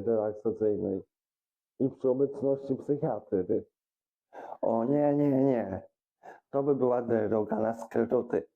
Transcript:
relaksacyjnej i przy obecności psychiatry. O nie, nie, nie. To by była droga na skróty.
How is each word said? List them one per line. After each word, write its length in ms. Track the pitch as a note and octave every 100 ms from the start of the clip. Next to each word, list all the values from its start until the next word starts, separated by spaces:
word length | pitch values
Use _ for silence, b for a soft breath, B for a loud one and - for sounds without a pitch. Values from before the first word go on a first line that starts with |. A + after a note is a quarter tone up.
| G2+
relaksacyjnej 960 | A2+ G#2+ G#2 A2+ - G#2+ G2 F#2+ F#2+ - _ _ _ _ _ _ -
i 100 | C3+
przy 200 | - C3
obecności 680 | B2+ C#3 C#3 C3+ C3+ - C3
psychiatry. 920 | - C#3+ D#3 G#2+ - F#2+ F2+ G#2+ - _ _ _ _ _ _ B B B
O 240 | - A2+ B2
nie, 300 | D3 D3 C#3+
nie, 280 | C#3+ C3+
nie. 380 | C#3 A#2+ G2 F#2+ - _ _ _ B B -
To 140 | C#3
by 120 | C#3 C3+
była 260 | B2+ B2
droga 580 | A#2 A2+ G#2 A2 G#2 A3
na 180 | A2 -
skróty. 720 | - A#2 A#2 B2+ A#2+ F#2 -